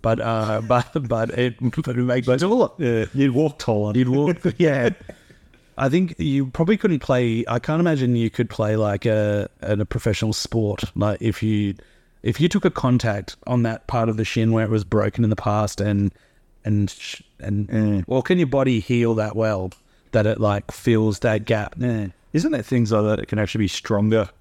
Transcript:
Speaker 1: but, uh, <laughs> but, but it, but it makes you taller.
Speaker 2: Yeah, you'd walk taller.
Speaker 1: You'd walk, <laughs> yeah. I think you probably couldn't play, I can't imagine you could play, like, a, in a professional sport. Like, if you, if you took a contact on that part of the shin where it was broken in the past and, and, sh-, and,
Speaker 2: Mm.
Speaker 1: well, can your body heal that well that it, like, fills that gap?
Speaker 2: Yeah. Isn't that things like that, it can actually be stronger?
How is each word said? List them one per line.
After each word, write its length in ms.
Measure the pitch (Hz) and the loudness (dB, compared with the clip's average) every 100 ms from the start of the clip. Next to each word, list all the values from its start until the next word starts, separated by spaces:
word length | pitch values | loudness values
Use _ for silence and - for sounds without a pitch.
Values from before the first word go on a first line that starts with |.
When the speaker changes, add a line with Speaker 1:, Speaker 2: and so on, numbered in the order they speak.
Speaker 1:
but, 180 | 113 117 | 0 0
uh, 420 | 113 113 110 107 | 0 -2 -2 -4
<laughs> 40 | 110 | 0
but, 200 | 123 - 156 123 | 0 0 -6 -4
but 220 | 113 113 | -2 -2
it, 240 | - 123 117 | 0 -2 0
but 280 | 127 139 147 | -4 -2 -4
it 80 | 123 | -2
makes 300 | 123 127 123 | 0 0 2
you 100 | 131 | 2
taller. 320 | 180 247 170 - | 2 2 0 0
Speaker 2:
Yeah, 260 | 131 113 101 | 0 0 0
you'd 180 | 135 139 | 2 2
walk 260 | 120 156 - | 2 0 -2
taller. 360 | - 107 104 110 | -2 0 2 2
Speaker 1:
You'd 140 | 127 | 2
walk, 280 | 135 151 165 180 | 2 0 0 -4
<laughs> 100 | - | 2
yeah. 320 | 165 139 117 - - - _ - _ _ _ - | 2 4 0 -2 -14 -20 _ -20 _ _ _ -2
I 100 | 135 | 0
think 280 | 160 185 165 | 2 0 -2
you 300 | 160 139 131 | 0 0 -2
probably 300 | - 165 214 | -2 0 2
couldn't 220 | 208 151 | 2 0
play, 460 | - 127 120 113 113 | 0 0 2 0 -2
I 120 | 117 | -4
can't 200 | - 160 | -2 0
imagine 360 | 175 147 127 120 | 2 2 2 2
you 140 | 113 | 0
could 180 | - 120 | 0 -4
play, 260 | - 107 110 | -2 0 0
like, 300 | 104 101 120 | 0 0 0
a, 420 | 107 104 104 98 _ | 0 2 0 -4 _
in 200 | - 104 | -4 -2
a 40 | 107 | -2
professional 480 | 117 113 101 107 | -2 -2 -2 -2
sport. 500 | 104 - 113 104 101 - - | -4 -4 -2 -2 -4 -6 -2
Like, 260 | 107 98 | -2 0
if 220 | 117 101 | -2 -2
you, 320 | 110 104 101 98 - _ _ _ | 0 0 -2 -4 -16 _ _ _
if 160 | - 107 | -6 0
you 60 | 170 | 2
took 160 | 202 175 | 2 0
a 60 | |
contact 640 | - 131 123 117 101 95 - - | 0 2 2 2 -4 -8 -14 -2
on 160 | 123 | 0
that 240 | 117 113 - | 0 -4 -4
part 220 | 123 113 | -2 0
of 80 | 110 | 0
the 80 | 107 | -2
shin 260 | - 110 | 0 2
where 140 | 113 110 | 2 2
it 40 | |
was 140 | 110 | 0
broken 400 | 95 107 104 - | 2 0 0 0
in 60 | 113 | 0
the 60 | 107 | 0
past 440 | - 104 104 - | 0 0 -2 -2
and, 300 | 101 101 101 _ _ _ _ _ 107 | 0 2 0 _ _ _ _ _ -2
and, 240 | 104 98 | 0 0
sh-, 320 | - - - - - | -4 -16 -16 -18 -12
and, 280 | 73 101 101 | -4 -4 -2
Speaker 2:
Mm. 340 | 110 104 101 87 | 0 2 0 0
Speaker 1:
well, 140 | 127 | -2
can 160 | - 180 | 2 2
your 100 | 147 | 2
body 320 | 135 131 117 | 2 2 0
heal 340 | - 120 117 113 | 0 0 2 0
that 200 | 107 104 | -2 -2
well 360 | 110 101 92 - _ _ _ | -2 -2 -6 -10 _ _ _
that 140 | 113 104 | 2 2
it, 140 | 107 | 2
like, 320 | 107 101 - | 0 0 -4
fills 480 | - - 113 110 101 | -4 2 4 2 0
that 260 | 123 107 107 | 0 0 0
gap? 300 | 110 101 - | -2 -2 -4
Speaker 2:
Yeah. 300 | 123 113 98 - _ | -4 -2 -6 -10 _
Isn't 180 | 151 302 | -2 0
that 100 | 302 - | -2 0
things 260 | 127 110 | 0 2
like 100 | 107 | 2
that, 160 | 107 107 | 2 0
it 60 | - | -2
can 120 | 107 | -2
actually 240 | 104 110 101 | -2 0 -2
be 20 | |
stronger? 640 | - - 104 107 110 98 _ | -2 -2 0 2 2 0 _